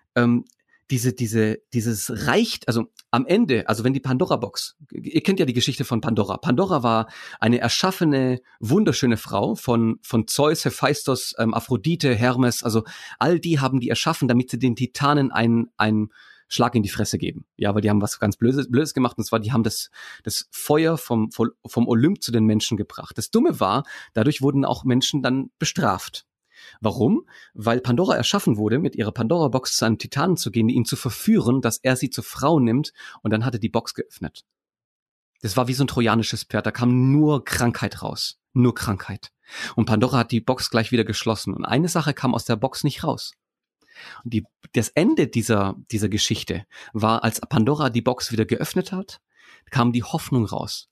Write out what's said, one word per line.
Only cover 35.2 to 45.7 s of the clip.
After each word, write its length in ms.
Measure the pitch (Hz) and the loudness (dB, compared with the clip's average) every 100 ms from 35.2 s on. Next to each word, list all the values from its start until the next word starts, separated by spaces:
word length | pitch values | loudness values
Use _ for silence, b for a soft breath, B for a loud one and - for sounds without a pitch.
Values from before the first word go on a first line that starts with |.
| _ _ | _ _
Das 140 | 113 95 | -4 0
war 120 | 123 | 0
wie 60 | |
so 100 | 131 | 2
ein 40 | 135 | 0
trojanisches 560 | - 113 113 107 107 | 2 2 2 0 -4
Pferd, 220 | - 110 - | -4 -4 -4
da 40 | |
kam 420 | - 123 127 131 | 0 2 4 4
nur 320 | 143 151 143 | 4 4 2
Krankheit 580 | - - 120 - 107 - | -2 -2 0 0 -4 -6
raus. 360 | 107 - - - _ | -10 -8 -8 -10 _
Nur 220 | 131 123 | 2 2
Krankheit. 580 | - - 98 - 98 - _ B B B | 2 -4 -6 -6 -14 -16 _ B B B
Und 100 | - | -2
Pandora 340 | 107 110 127 131 | 2 2 2 2
hat 140 | 113 | 0
die 80 | 113 | -2
Box 300 | 113 127 - | 0 -2 0
gleich 220 | 113 110 | 0 0
wieder 120 | 120 | 0
geschlossen 480 | 110 104 - 107 - | 0 -2 -2 -2 -4
und 100 | - | -6
eine 240 | - 123 175 | 0 0 2
Sache 260 | 165 151 | 0 -2
kam 200 | - 127 | -2 -2
aus 120 | 113 - | -2 -2
der 100 | 113 | -2
Box 280 | 135 - | -2 -2
nicht 200 | 147 - | -4 -4
raus. 280 | - 117 - - _ _ _ _ B B B B | -4 -4 -6 -16 _ _ _ _ B B B B
Und 80 | 120 | -6
die, 120 | 110 - _ - | -6 -6 _ -6
das 160 | 127 110 | -4 -2
Ende 400 | - 196 311 143 | 2 2 2 0
dieser, 480 | 120 107 104 98 | 0 0 2 0